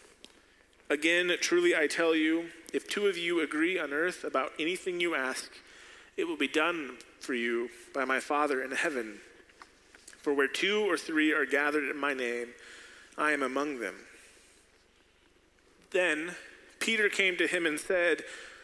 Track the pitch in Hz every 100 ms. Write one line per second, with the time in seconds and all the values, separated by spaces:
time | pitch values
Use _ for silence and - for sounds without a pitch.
0 | - - - - _ _ _ _ - 147
1 | 160 175 180 165 - 175 175 170 147 -
2 | 165 160 156 165 170 - - 143 - -
3 | 202 175 170 175 143 151 170 185 147 143
4 | 175 175 - 135 127 - 156 180 - 175
5 | 175 156 131 127 - - - - - -
6 | - - 165 151 135 156 160 175 135 123
7 | - - - 123 120 117 120 - - 139
8 | 131 131 - 147 147 131 131 135 170 135
9 | 110 101 - - - - - - - -
10 | - - - 143 135 - 180 214 208 165
11 | - 156 156 156 131 143 147 151 139 147
12 | 139 131 120 120 120 123 - - - -
13 | - - 151 147 135 135 147 135 104 92
14 | - - - - - - _ _ _ _
15 | _ _ _ _ _ _ _ _ - 180
16 | 180 151 170 175 - - - - - 220
17 | 208 - 190 175 165 185 165 147 - 185
18 | 175 156 - - - -